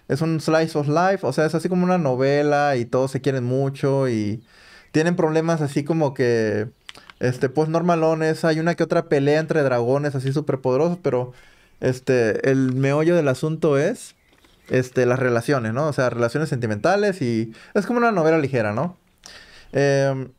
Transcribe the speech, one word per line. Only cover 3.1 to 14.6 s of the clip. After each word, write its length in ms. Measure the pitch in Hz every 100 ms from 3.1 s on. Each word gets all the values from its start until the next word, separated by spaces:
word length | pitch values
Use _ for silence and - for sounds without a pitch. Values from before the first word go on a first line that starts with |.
se 100 | 135
quieren 240 | 143 135
mucho 640 | 120 127 135 135 139 135 131
y 340 | 113 104 104 - _ - - -
tienen 220 | 147 160
problemas 460 | 175 160 156 165 165
así 240 | 147 143
como 300 | 139 160 147
que, 540 | 139 123 117 110 104 110 - - - - -
este, 300 | 127 123 131
pues, 180 | 127 156
normalones. 760 | 160 175 170 160 160 160 160 170
Hay 140 | 156
una 160 | 165 165
que 60 |
otra 280 | 160 170 170
pelea 300 | 151 139 151
entre 220 | 160 -
dragones 520 | 139 123 120 135 147
así 180 | 135 135
súper 300 | 139 143 135
poderosos, 360 | 131 127 165 175
pero, 300 | 147 123 123 - - _ _ -
este, 720 | 135 127 - 127 113 98 -
el 220 | 135 131
meollo 440 | 127 135 143 160 175
del 120 | 147
asunto 480 | 131 156 160 165 139
es, 380 | 160 240 - - _ _ _ _